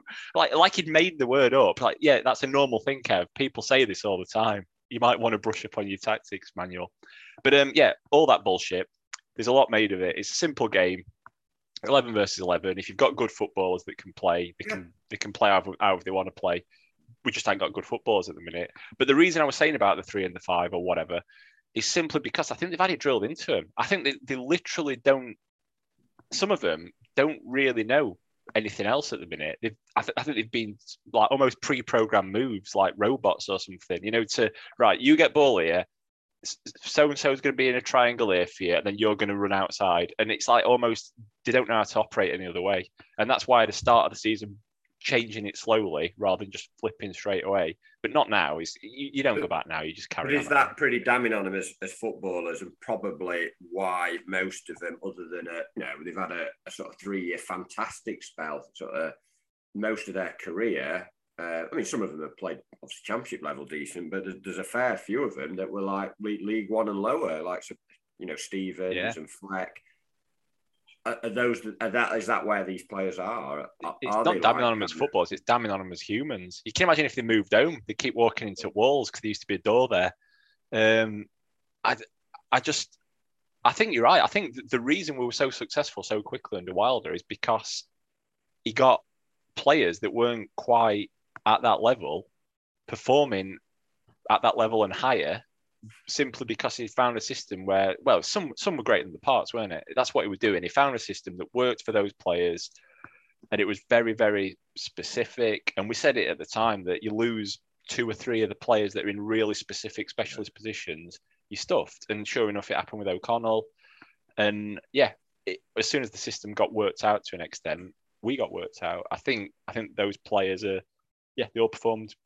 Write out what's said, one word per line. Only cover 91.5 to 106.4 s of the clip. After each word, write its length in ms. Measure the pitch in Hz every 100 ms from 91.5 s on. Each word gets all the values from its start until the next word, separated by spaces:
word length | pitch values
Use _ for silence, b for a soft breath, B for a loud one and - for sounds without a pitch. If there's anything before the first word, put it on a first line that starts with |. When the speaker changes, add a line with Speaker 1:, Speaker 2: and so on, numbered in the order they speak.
| 110
Speaker 1:
that 180 | 120 101
level 480 | 113 131 71 82 - _ _ _ _ _ -
performing 680 | 117 - 139 139 98 95 92 _ _ _ _ _ _ -
at 120 | -
that 160 | 117 120
level 260 | 110 113
and 80 | 101
higher, 500 | 95 131 117 73 90 - _ _ _ 110 - -
simply 380 | - 135 110
because 320 | 113 113 123 -
he 100 | 113
found 300 | - 123 113
a 40 |
system 440 | - 131 - 92
where, 320 | 95 95 98 -
well, 200 | 139 95
some, 300 | - 208 156 -
some 200 | 208 156
were 60 |
great 220 | 110 98 92
in 60 |
the 60 | 80
parts, 360 | - 120 -
weren't 180 | 120 101
it? 100 | 82 - -
That's 160 | 127
what 120 | 135
he 40 | 104
was 100 | 95
doing. 240 | 110 90
He 60 | 87
found 260 | - 139
a 40 | 120
system 400 | - 95 - 90
that 80 | -
worked 300 | 123 123 113
for 80 | -
those 200 | 107 101
players, 580 | - 90 87 87 85 - _ b b b b b b -
and 100 | 104
it 40 |
was 160 | 101 98 -
very, 240 | 117 117
very 460 | 110 107 104 95 - _ -
specific. 960 | - - - - 113 - 113 104 - -
And 120 | 104
we 60 |
said 220 | 117 294 127
it 100 | 73
at 100 |
the 60 | -